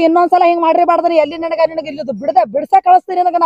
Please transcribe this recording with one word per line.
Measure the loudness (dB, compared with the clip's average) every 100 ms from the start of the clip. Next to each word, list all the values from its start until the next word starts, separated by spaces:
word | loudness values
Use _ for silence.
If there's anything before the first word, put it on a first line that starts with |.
| 2
ಇನ್ನೊಂದ್ಸಲ | 2 2 2 2
ಹಿಂಗ್ | 2 0
ಮಾಡಿರಬಾರ್ದು. | 2 2 0 0 0
ಎಲ್ಲಿ | 0 -4 -6
ನಿನಗ, | -2 -2
ನಿನಗೆ | -4 -10
ಇಲ್ಲಿದು | -10 -10 -8
ಬಿಡದೆ | -2 0 0
ಬಿಡ್ಸೇ | -2 0 0 4
ಕಳಿಸ್ತೀನಿ | 2 2 -2
ನಿನಗ | -2 0